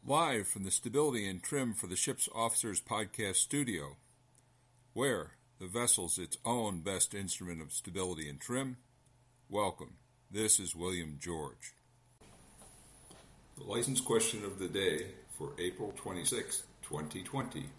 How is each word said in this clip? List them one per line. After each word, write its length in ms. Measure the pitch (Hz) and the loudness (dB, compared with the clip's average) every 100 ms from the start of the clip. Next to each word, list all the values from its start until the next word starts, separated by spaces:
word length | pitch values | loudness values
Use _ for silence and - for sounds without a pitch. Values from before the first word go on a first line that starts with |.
| 117 | 4
Live 380 | 143 165 123 98 | 4 6 4 2
from 160 | - | -2
the 80 | 95 | 0
Stability 560 | - 120 127 147 120 101 | 0 2 4 4 4 0
and 160 | 92 | -2
Trim 300 | - 143 127 | -2 0 0
for 140 | 107 92 | 0 -2
the 100 | 90 | 0
Ship's 320 | - 120 - | 0 0 0
Officers 460 | - 113 - 117 92 | 2 2 2 2 0
podcast 560 | - 107 107 - 104 92 | 0 -2 -2 -2 2 4
studio, 640 | - 143 135 90 71 71 _ _ _ - _ _ _ _ _ | 4 2 0 0 -4 -12 _ _ _ -20 _ _ _ _ _
where 380 | 104 135 107 82 - _ _ | 0 2 2 -2 -12 _ _
the 80 | 92 | -6
vessel's 500 | 104 120 - 90 - | 0 6 6 6 0
its 200 | 90 - - | -2 -4 0
own 340 | 120 110 92 | 2 2 0
best 340 | 80 95 - | -2 2 2
instrument 480 | 101 98 - 90 85 | 0 -4 -4 -4 -6
of 120 | 76 | -6
stability 560 | - - 90 92 85 76 | -6 -6 -2 -2 -2 -6
and 100 | 71 | -8
trim, 380 | - 123 135 123 - _ _ _ _ _ _ | -4 -2 -2 -6 -14 _ _ _ _ _ _
welcome. 480 | 101 98 90 64 - _ _ _ | 0 0 0 -12 -16 _ _ _
This 300 | 98 110 - | 0 4 4
is 120 | 95 | 4
William 440 | 82 90 92 80 73 | -4 -2 -2 -4 -6
George. 540 | 87 82 73 62 - - _ _ _ _ - - - - - - - - - - - - - - | -4 -4 -4 -10 -16 -18 _ _ _ _ -20 -20 -20 -20 -20 -20 -20 -20 -20 -20 -20 -20 -20 -14
The 80 | - | -2
license 340 | 101 120 131 | 0 2 0
question 460 | - 113 - 110 101 | 4 4 4 0 -4
of 140 | 95 | -4
the 100 | 92 | -2
day 380 | 90 95 76 73 - - - | 2 2 2 -2 -10 -14 -8
for 140 | 73 - | -8 -2
April 340 | 87 92 104 - | -4 -2 -6 -6
twenty-sixth, 680 | - 90 80 127 - - - - | -6 -2 0 0 0 -4 -6 -16
twenty 400 | - 76 78 - | -8 -6 -4 -6
twenty. 440 | - 135 131 80 67 | -6 -4 -4 -4 -8